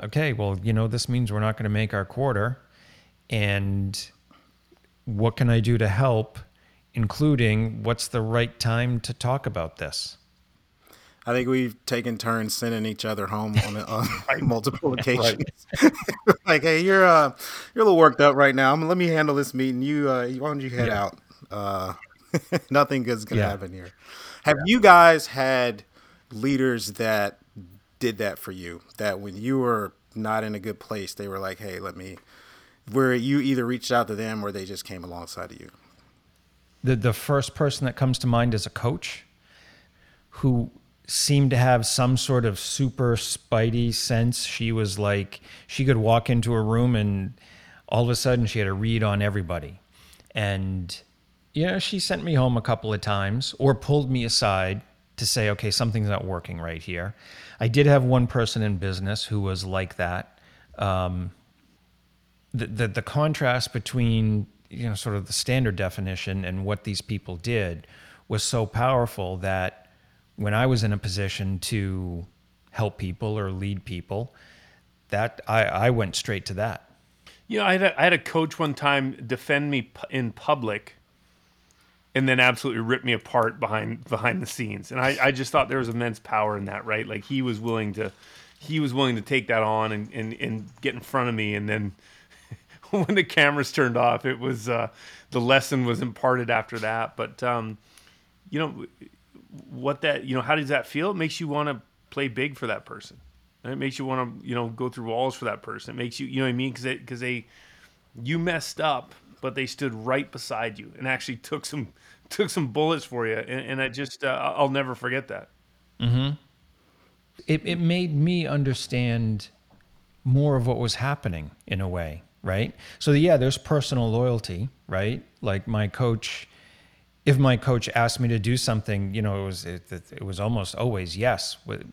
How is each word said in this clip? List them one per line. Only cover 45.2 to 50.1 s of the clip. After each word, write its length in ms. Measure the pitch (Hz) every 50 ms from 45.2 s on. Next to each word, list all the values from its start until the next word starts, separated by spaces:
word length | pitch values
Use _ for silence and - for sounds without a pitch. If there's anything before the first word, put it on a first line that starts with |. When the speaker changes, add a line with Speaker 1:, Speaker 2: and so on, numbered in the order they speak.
| 98 - - - - - - - - _
Speaker 1:
she 180 | - - 135
could 120 | 131 135 113
walk 320 | 110 110 113 117 113 -
into 240 | 127 120 107 117 120
a 80 | 113
room 340 | 110 107 113 117 123 123 120
and 380 | 110 104 104 101 98 95 95 - - - - - - - - - - _ -
all 160 | - 110 123
of 60 | 117
a 60 | 123
sudden 300 | - - 131 123 123 117 104
she 120 | - 113
had 80 | 104 98
a 60 | 98
read 300 | 95 107 113 113 113 110
on 180 | 107 101 101
everybody. 580 | 101 104 98 104 92 80 90 85 76 71 95 - _ _ _ _ - -